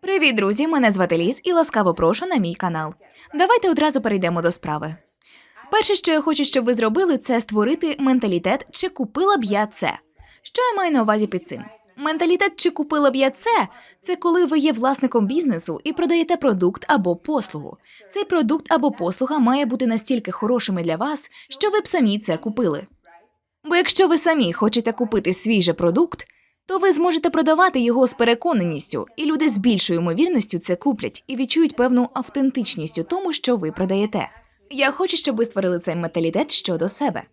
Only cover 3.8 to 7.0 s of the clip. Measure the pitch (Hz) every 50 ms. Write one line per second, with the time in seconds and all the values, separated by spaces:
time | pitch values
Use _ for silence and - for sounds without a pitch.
3.8 | 285 302 262 269 214 233 208 196 185 170 175 170 165 170 180 - - 175 151 151
4.8 | 156 156 160 170 _ _ _ _ _ _ - - - _ _ - 240 262 339 427
5.8 | 427 - 415 349 - 349 320 311 285 320 302 - 285 269 - 262 233 233 247 220
6.8 | 233 220 214 339